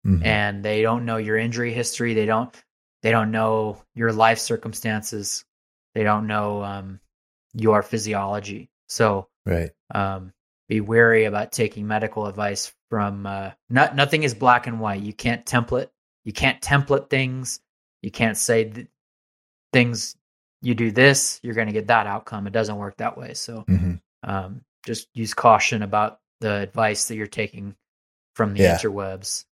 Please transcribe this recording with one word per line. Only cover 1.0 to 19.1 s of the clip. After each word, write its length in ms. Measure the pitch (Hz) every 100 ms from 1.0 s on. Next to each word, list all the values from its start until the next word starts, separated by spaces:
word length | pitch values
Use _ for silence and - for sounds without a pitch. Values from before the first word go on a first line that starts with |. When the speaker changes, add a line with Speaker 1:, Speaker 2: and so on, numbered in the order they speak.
| 117
Speaker 2:
know 120 | 113
your 200 | 107 110
injury 360 | 117 117 120
history. 400 | 117 117 - 120
They 120 | 110 107
don't, 300 | 110 123 - _ _ _ _
they 100 | 110
don't 200 | 113 107
know 500 | 113 110 110 107 101 _ 113
your 160 | 117
life 260 | 110 113 113
circumstances. 1040 | - 117 113 110 113 107 - 107 98 - _ _ _ _ _ 110
They 80 |
don't 240 | 104 107 107
know, 360 | 107 104 104
um, 360 | 101 98 95 95 _ _ _ _ _
your 280 | 113 110 104
physiology. 880 | - 113 101 101 98 104 95 104 127 _ _
So, 400 | - 110 98 - _ -
Speaker 1:
Right. 260 | 87 80 _ _
Speaker 2:
um, 400 | 101 98 95 92 _ _ _ _
be 140 | 110
wary 440 | 104 113 117 113 107
about 260 | 104 107
taking 360 | - 110 - 104
medical 400 | 107 110 - 104
advice 440 | 98 104 98 - _ _
from, 340 | 113 101 101 98
uh, 260 | 98 98 - _
not, 260 | 123 151 139
nothing 280 | 139 160
is 100 | 147 107
black 320 | 127 123 123
and 120 | 113
white. 220 | 110 98
You 120 | 104
can't 320 | - 127 120 -
template, 440 | 123 117 127 - _ _ _ 113
you 80 |
can't 280 | - 135 -
template 480 | - 143 143 139 -
things. 500 | 135 131 127 127 - _ _ _ _
You 80 | 104
can't 260 | - 113 107
say 280 | - 113 110
th-, 220 | 110 123 _ _